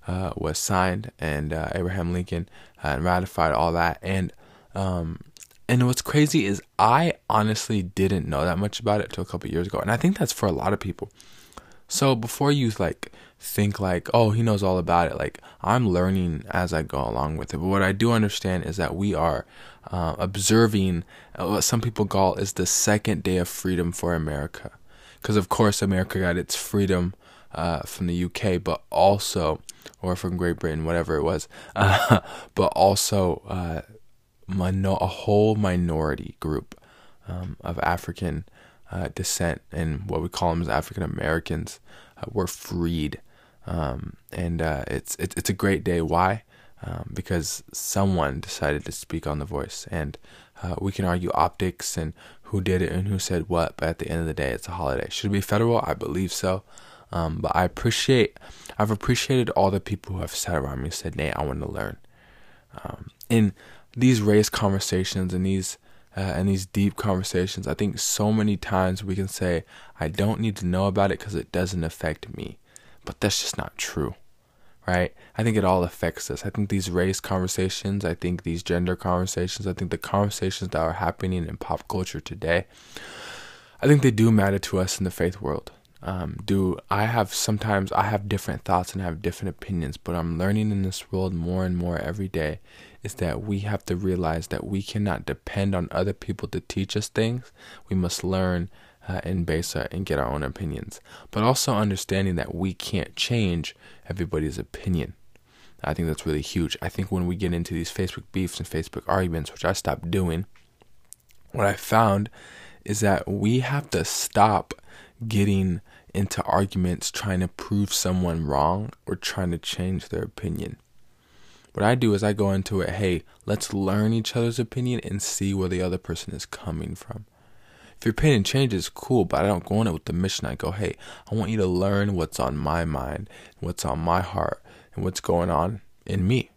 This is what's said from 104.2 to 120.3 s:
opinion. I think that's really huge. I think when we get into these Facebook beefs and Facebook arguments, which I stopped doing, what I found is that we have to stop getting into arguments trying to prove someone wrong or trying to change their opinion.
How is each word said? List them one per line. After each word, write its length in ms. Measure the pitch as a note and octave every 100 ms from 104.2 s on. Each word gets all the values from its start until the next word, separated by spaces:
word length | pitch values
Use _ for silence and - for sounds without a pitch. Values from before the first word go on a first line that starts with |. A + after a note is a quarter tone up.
| E2+ D#2 D#2 -
opinion. 540 | - - - F2 C#2 - - - _ _ - -
I 100 | -
think 140 | D#2 E2
that's 180 | D#2 D#2+
really 160 | D2+
huge. 360 | C#2+ - D#2+ -
I 80 | F2+
think 220 | - F#2+
when 160 | F#2 F2+
we 80 | F2+
get 180 | F#2
into 200 | E2+ E2+
these 180 | E2 E2+
Facebook 320 | - F#2 - -
beefs 280 | G2 F2+ -
and 80 | F2+
Facebook 360 | E2 D#2+ - -
arguments, 440 | F#2+ F#2 E2 C#2+
which 140 | - F2
I 80 |
stopped 360 | G2 - B1+ E2
doing, 360 | F#2 F2+ E2 F#2+ - _ _ _ - - - _ - -
what 140 | - G2+
I 80 |
found 560 | G2+ - A2+ A2+ G2 G#2 - - - - -
is 160 | - G#2
that 280 | G#2+ G2 -
we 320 | G2+ G#2 B2
have 300 | B2+ C#3+ C#3+
to 120 | -
stop 680 | - - - - G#2+ G2+ - - - - - _ A2+
getting 540 | G#2 G2+ F#2+ F#2+ E2+ - - -
into 280 | - G2 -
arguments 680 | - - G2 G2 F2+ F2 -
trying 300 | - G#2 F#2
to 60 | F2+
prove 460 | - - G2+ G2+
someone 520 | - F#2 F#2 F2+ E2 D#2
wrong 460 | C#2 D2+ F#2 A2 - -
or 100 | F2+
trying 360 | - - F2+
to 60 | E2+
change 520 | - - F2+ F#2 -
their 140 | -
opinion. 540 | -